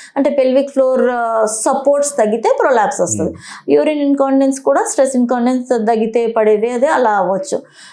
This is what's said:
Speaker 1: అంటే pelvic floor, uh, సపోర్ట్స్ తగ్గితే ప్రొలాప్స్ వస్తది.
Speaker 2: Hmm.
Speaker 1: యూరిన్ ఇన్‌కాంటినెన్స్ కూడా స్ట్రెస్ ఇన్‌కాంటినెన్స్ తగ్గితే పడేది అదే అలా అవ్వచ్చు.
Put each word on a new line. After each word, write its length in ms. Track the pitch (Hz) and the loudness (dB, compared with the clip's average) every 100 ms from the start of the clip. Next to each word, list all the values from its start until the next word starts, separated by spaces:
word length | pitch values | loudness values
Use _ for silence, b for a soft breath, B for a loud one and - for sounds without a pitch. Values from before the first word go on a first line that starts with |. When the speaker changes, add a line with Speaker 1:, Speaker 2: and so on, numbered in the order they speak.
| B - | B -2
Speaker 1:
అంటే 140 | 285 | 0
pelvic 380 | 277 262 262 277 | 2 2 2 0
floor, 280 | 269 262 254 240 | 0 2 2 0
uh, 340 | 240 226 220 | 0 -2 0
సపోర్ట్స్ 720 | 214 214 311 277 277 285 285 - | 0 0 -2 0 0 0 0 0
తగ్గితే 400 | 214 226 381 539 | 0 0 0 0
ప్రొలాప్స్ 400 | 294 247 196 - | 2 2 0 -2
వస్తది. 300 | 175 - 165 | -4 -4 -6
Speaker 2:
Hmm. 80 | - B B B | -8 B B B
Speaker 1:
యూరిన్ 320 | 294 302 294 | 2 2 0
ఇన్‌కాంటినెన్స్ 600 | 285 277 269 269 269 269 | 0 0 2 2 2 0
కూడా 240 | 269 302 - | 0 0 0
స్ట్రెస్ 280 | - 262 247 | 0 0 2
ఇన్‌కాంటినెన్స్ 520 | 240 247 240 254 247 233 214 | 0 0 0 -2 -2 -2 0
తగ్గితే 400 | 226 226 233 226 | 0 0 -2 0
పడేది 440 | 226 214 208 233 | 0 2 2 0
అదే 160 | 247 294 | 0 0
అలా 240 | 311 233 | 2 2
అవ్వచ్చు. 520 | 202 180 190 190 - - B B | 0 0 -2 -4 -8 -8 B B